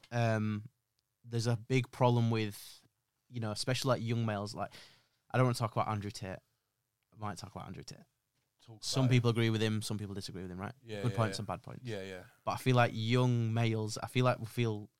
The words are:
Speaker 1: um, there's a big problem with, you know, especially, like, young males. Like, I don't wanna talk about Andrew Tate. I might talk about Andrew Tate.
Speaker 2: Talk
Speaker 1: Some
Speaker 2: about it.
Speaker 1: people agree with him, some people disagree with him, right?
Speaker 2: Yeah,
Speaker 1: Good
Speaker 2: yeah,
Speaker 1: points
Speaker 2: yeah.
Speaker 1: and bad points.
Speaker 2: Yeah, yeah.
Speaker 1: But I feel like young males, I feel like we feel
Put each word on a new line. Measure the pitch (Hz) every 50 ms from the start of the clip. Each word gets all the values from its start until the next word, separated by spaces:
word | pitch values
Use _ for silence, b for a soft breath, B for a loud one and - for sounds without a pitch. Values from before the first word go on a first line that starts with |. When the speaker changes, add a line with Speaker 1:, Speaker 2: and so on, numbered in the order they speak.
| _ -
Speaker 1:
um, | 120 120 117 113 110 110 107 107 107 104 107 - _ _ _ _ _ _ _ _ _ _ -
there's | 117 117 117 110 120
a | 117 104
big | 107 - 127 131 117 -
problem | - - 131 123 120 120 117 113
with, | 113 110 110 104 101 - - - - - _ _ _ _ _ _ _ _ _ -
you | 123 123
know, | 113 110
especially, | 104 - - 135 127 - - 135
like, | 120 87
young | 117 117 120 117 117
males. | 110 104 101 104 104 -
Like, | 85 101 - B B B B B B B B B B B _
I | - 120
don't | 131
wanna | 123 117
talk | - 120 107 -
about | 120 101 -
Andrew | 107 104 98 101
Tate. | - - - 95 92 -
I | _ _ _ _ _ _ _ _ _ _ _ _ _ _ _ 110
might | 107 104 98 -
talk | - 98 -
about | 95 - -
Andrew | 92 - -
Tate. | - - - - _ _ _ _ _ _ _ _ _ _ _ _
Speaker 2:
Talk | - 113 107
Speaker 1:
Some | - - - 139 131
Speaker 2:
about | 123
it. | 127
Speaker 1:
people | 123 113 120
agree | 110 117 117 113
with | 110 107
him, | 110 110 107 107
some | 104 - 107 104
people | 104 98 98
disagree | 101 - - - 87 92
with | 92
him, | 90 92
right? | 98 104 - _ -
Speaker 2:
Yeah, | 113 107 101
Speaker 1:
Good | 101 123
Speaker 2:
yeah, | 98 120
Speaker 1:
points | 110 107 98 113
Speaker 2:
yeah. |
Speaker 1:
and | 104 95
bad | 90 - -
points. | - 113 - 127
Speaker 2:
Yeah, | 117 107 98 95
yeah. | 95 95 92 90 - _ _ -
Speaker 1:
But | 113 101
I | -
feel | - 131 127
like | 123 120 - -
young | 110 110 113 123 127 127 123 120 117 113 113 113
males, | 117 117 113 110 110 110 107 110 -
I | - 113
feel | - 127 123
like | 127 - -
we | 117
feel | - - 123 120 113 107 104 104 - _